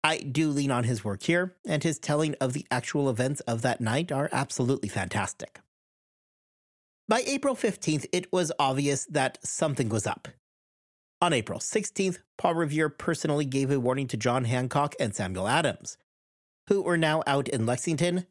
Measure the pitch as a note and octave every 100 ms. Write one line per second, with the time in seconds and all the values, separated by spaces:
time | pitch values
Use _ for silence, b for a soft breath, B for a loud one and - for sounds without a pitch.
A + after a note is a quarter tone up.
0 | D#3 D#3+ C#3+ B2+ D#3+ C#3+ C#3 B2 A#2 A#2
1 | G#2+ G2 - E3+ F#3 _ - D3+ E3 D3+
2 | - D3+ D#3 - C3 C3 - B2+ - D3
3 | C#3 A2+ B2+ C#3+ - A#2 B2+ - A2 B2+
4 | F3 C#3 D3+ - C3+ - B2 C3+ G#2 G2
5 | F2+ G#2+ F#2+ - - - _ _ _ _
6 | _ _ _ _ _ _ _ _ _ _
7 | - A3+ B3 C#4 C#4 B3 - - - D3+
8 | - F3+ F3+ F#3 D#3+ - C3+ C3 C#3+ C#3
9 | - D3 C3 - - - D#3 C#3 A#2 G#2+
10 | G#2 - - - _ _ _ _ _ _
11 | _ _ F3 C3+ G#2+ - - A3 - -
12 | F#3+ F3 _ - - E3+ D#3+ D3+ D#3 -
13 | - D#3+ D#3 D3 C#3+ C3+ C3+ C#3 A#2+ C3
14 | C3+ A2 A#2+ B2+ A#2+ B2+ B2+ D3 C#3+ -
15 | A#2+ - F#2+ F#2 G2 C#3 C3+ F#2 - -
16 | _ _ _ _ _ _ - G3+ F3 E3+
17 | D#3+ D#3+ - C#3 - - A2+ B2 - D3+
18 | F3 F3+ F3+